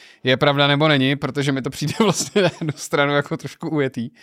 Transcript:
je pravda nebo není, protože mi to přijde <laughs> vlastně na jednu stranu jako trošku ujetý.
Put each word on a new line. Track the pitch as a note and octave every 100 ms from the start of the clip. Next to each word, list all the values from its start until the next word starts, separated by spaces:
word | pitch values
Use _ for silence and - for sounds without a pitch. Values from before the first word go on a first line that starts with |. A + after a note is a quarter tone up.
| - -
je | B2+ B2+
pravda | D3 C#3+ C#3+
nebo | C#3+ D#3
není, | C#3+ C3 C#3
protože | C#3 C3 C#3
mi | C3+
to | C3+
přijde | C3 D3 -
<laughs> |
vlastně | G#3+ - - G3+
na | F3+ -
jednu | D#3+ -
stranu | - D#3 C#3+
jako | C#3+ C#3+ D#3+
trošku | C#3+ - E3+
ujetý. | D#3 C3+ A#2+ A#2 -